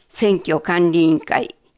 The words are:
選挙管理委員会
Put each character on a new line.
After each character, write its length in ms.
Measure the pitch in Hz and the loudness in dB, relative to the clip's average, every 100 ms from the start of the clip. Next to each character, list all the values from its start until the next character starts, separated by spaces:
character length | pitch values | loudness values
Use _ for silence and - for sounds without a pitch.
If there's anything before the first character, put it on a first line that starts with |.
| _ | _
選 260 | - 208 185 | -2 0 0
挙 240 | - 151 | 0 -4
管 320 | - 175 175 | -2 0 2
理 80 | 165 | 4
委 20 | |
員 160 | 160 151 | 2 2
会 360 | - - - - _ | 0 -4 -4 -12 _